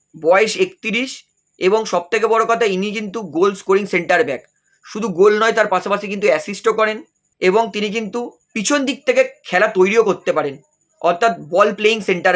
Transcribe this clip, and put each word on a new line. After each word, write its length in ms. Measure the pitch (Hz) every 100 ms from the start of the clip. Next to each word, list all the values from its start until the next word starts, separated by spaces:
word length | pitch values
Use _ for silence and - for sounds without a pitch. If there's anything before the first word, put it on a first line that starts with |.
| _
বয়স 380 | 160 156 190 214 185
একত্রিশ, 460 | 185 - 220 226 262 - _ _ _ -
এবং 200 | 185 220 208
সব 120 | 175 175
থেকে 140 | 220 220
বড় 120 | 226 226
কথা, 140 | 220 226
ইনি 140 | 185 208 214
কিন্তু 200 | 214 226 185 151
গোল 140 | 202 196
স্কোরিং 240 | - 196 196
সেন্টার 260 | 180 170 180 143
ব্যাক। 140 | 127 - _ _ _ -
শুধু 200 | 214 214 165
গোল 140 | 208 214
নয়, 120 | 226 220
তার 100 | 202
পাশাপাশি 320 | 180 190 202 202
কিন্তু 140 | 202 190
অ্যাসিস্টও 420 | 156 - 190 226 220
করেন 180 | 214 214 - _ _ -
এবং 200 | 185 202 226
তিনি 140 | 208 208 220
কিন্তু 240 | 214 240 240 - _
পিছন 260 | 220 190 285 269
দিক 100 | 247 -
থেকে 140 | 240 - - -
খেলা 200 | 180 214 185
তৈরিও 260 | 190 226 202
করতে 220 | 175 - 156
পারেন, 180 | 143 139 _ _ _ _
অর্থাৎ 300 | 226 233 233 151 151
বল 160 | 175 208 196
প্লেয়িং 200 | 214 220 196
সেন্টার 260 | 175 185